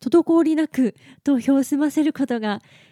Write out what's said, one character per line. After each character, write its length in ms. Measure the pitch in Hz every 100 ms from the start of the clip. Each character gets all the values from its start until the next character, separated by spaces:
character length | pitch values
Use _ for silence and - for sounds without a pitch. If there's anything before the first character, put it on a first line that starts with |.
滞 420 | 247 339 320 330
り 120 | 320 311
な 120 | 311
く 260 | - 240 - - 262
投 160 | - 262
票 160 | 269 277
を 60 |
済 140 | 262 277
ま 140 | 302
せ 120 | 311
る 80 | 302
こ 140 | - 262
と 140 | 233
が 220 | 214 202 _ _ _